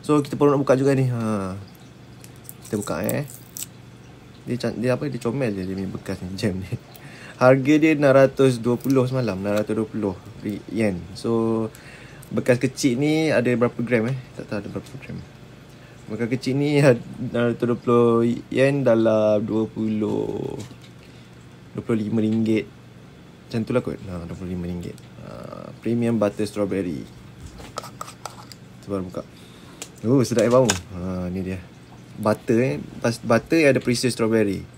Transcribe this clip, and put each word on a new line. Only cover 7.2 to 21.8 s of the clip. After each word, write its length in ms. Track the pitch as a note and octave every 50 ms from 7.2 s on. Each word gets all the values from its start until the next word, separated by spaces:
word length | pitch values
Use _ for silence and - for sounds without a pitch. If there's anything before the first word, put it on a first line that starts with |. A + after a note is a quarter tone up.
| - - - -
Harga 320 | B2+ B2+ C3+ C3+ C3 C#3 D3+ D3+
dia 160 | D3+ D#3+ D#3 C#3+
enam 160 | D3 C#3 C3
ratus 480 | C3+ C3+ C3 C3+ - C3+ C3+ B2 A#2
dua 160 | A2+ A#2+ A#2+ A#2
puluh 320 | - B2+ C#3 C3+ B2 B2
semalam, 320 | C3 C3 B2 A2 F#2 F#2
enam 240 | F#2+ G2+ G#2 G#2 G#2+
ratus 80 | - G#2+
dua 160 | G#2+ A2 A2
puluh 240 | - A2+ G#2 G2 F2+ F#2 - - - - - G#2+ G2+ F#2 - -
yen. 320 | - G#2+ A2+ G#2 F#2+ F2 E2+ F2+ F#2+ -
So, 560 | - A#2+ A#2 A2+ A2+ A2+ A2+ A2 A2 A2 - - - - - - - - - - - -
bekas 320 | - - C3+ - B2 A#2+ C#3
kecil 320 | C3+ C3 - - C#3 A#2+
ni 320 | A#2+ D3 D3+ D#3 D#3 D#3+ D#3
ada 160 | B2 A2 A#2+ B2+ B2 A#2
berapa 160 | A#2+ A#2+ - - A#2+
gram, 240 | A2+ B2 A#2 G#2+ A#2+
eh? 80 | C3+ C3 - - - -
Tak 80 | - -
tahu 100 | A2+ G#2 G2+
ada 40 | G2+
berapa 200 | G2+ G2+ - - - - -
gram. 160 | - F2+ F2+ F2+ - - - - - - - - - - - - - - - - -
Bekas 240 | A2 G#2 A#2 A2
kecil 240 | B2+ B2 - C3 B2+
ni 240 | C#3 C#3+ D3 D3 C#3+
had-, 240 | C#3+ D3 B2 A#2 - - - -
enam 320 | C3 A#2+ - A#2+ A#2+ A#2+
ratus 160 | A#2 A#2 - A#2+
dua 80 | A#2+
puluh 480 | - - B2 A#2+ A#2+ A#2+ A#2 A#2 A#2 A#2 A#2+ A#2 - - -
yen 400 | - - C3+ C#3 C#3 C#3+ C3+ B2
dalam 560 | A2+ A2+ A2+ A2+ A2 G#2+ G#2+ G#2+ G#2+ G#2+ A2
dua 240 | G#2+ G#2 A2 A2 A2
puluh, 880 | - - A2 A2 G#2+ G#2+ G#2+ G#2 A2 G#2+ G#2 G#2 G#2 - - - - - - - - - - - - - - - - - - - - - - - - - - - -
dua 60 | -